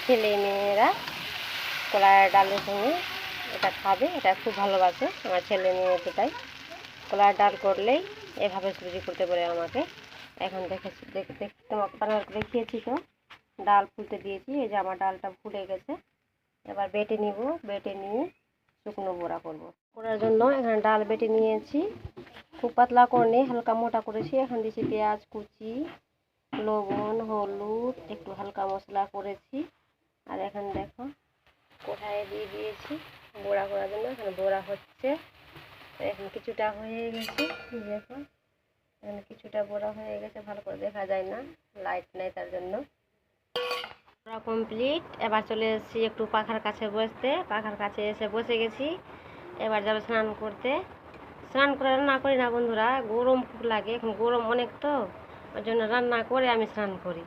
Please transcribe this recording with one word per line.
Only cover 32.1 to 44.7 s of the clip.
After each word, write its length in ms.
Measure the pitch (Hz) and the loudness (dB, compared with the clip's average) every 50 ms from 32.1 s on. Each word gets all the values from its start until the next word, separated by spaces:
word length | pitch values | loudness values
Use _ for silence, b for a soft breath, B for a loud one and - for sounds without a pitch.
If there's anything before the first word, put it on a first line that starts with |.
| 208 208 208 196 | -4 -4 -4 -6
দিয়ে 140 | 202 208 214 196 196 | -8 -8 -8 -8 -8
দিয়েছি 400 | 208 214 214 208 - - - 294 320 - - - - - - _ 208 202 | -8 -8 -8 -8 -10 -10 -10 -10 -10 -10 -14 -20 -20 -20 -20 _ -10 -4
বড়া 200 | 202 202 202 196 196 | 0 0 0 0 0
করার 160 | 202 196 196 196 | -2 -4 -4 -4
জন্য, 140 | 202 214 220 247 262 | -4 -4 -4 -4 -6
এখানে 180 | 254 220 196 180 180 | -6 -6 -6 -4 0
বড়া 200 | 190 196 190 196 190 190 | 0 2 2 0 -2 -4
হচ্ছে। 400 | 202 196 - _ _ _ - 262 285 330 - - _ - - - - - - - - - - - - | -8 -10 -10 _ _ _ -2 -2 -2 -2 -4 -16 _ -20 -20 -20 -20 -20 -20 -20 -20 -20 -20 -20 -12
তো 60 | - - 202 | -6 -6 -6
এখন 140 | 208 190 196 196 - | -6 -6 -10 -10 -10
কিছুটা 300 | 214 - - 214 - 214 214 208 | -10 -10 -8 -4 -2 -2 -2 -2
হয়ে 260 | 208 220 220 226 226 233 233 226 | -4 -10 -8 -8 -6 -6 -6 -6
গেছে, 300 | 226 226 220 - - 294 320 - - - - 247 | -6 -8 -8 -4 -4 -4 -4 -4 -10 -12 -12 -12
এই 60 | 233 208 208 | -10 -8 -6
দেখো 240 | 208 214 214 _ 247 277 285 _ _ _ _ _ _ _ _ _ _ _ _ _ _ _ - | -8 -8 -8 _ -14 -14 -14 _ _ _ _ _ _ _ _ _ _ _ _ _ _ _ -14
এখানে 180 | 208 202 202 196 _ | -12 -12 -12 -14 _
কিছুটা 300 | 214 - - 214 - 214 208 208 | -20 -20 -18 -6 -4 -4 -2 -2
বড়া 180 | 208 208 208 208 214 | -4 -4 -4 -4 -6
হয়ে 180 | 214 214 214 208 208 | -8 -10 -8 -8 -8
গেছে, 160 | 208 214 - 214 208 | -8 -10 -12 -14 -12
ভালো 140 | 208 208 202 202 | -12 -12 -12 -10
করে 120 | 196 196 190 196 | -10 -10 -6 -6
দেখা 180 | 208 202 208 196 190 | -6 -4 -4 -4 -2
যায় 140 | 196 190 185 190 | -2 -2 -2 -4
না, 80 | 202 226 269 294 330 _ _ _ _ 208 190 | -6 -8 -10 -12 -18 _ _ _ _ -10 -6
লাইট 220 | 180 180 180 180 _ _ | -4 -4 -6 -6 _ _
নাই 120 | 185 185 185 - | -8 -8 -8 -6
তার 100 | 185 180 180 180 | -8 -10 -6 -8
জন্য। 200 | 180 180 180 190 233 285 - _ _ _ _ _ _ _ _ _ _ _ _ _ - 494 494 - - - - - _ _ _ _ _ _ | -8 -6 -4 -6 -6 -8 -10 _ _ _ _ _ _ _ _ _ _ _ _ _ -6 -4 -2 -4 -6 -6 -10 -14 _ _ _ _ _ _
বড়া 160 | 220 226 220 - 233 | -12 -12 -8 -4 -2
কমপ্লিট। 540 | 226 226 226 220 | 0 0 0 -2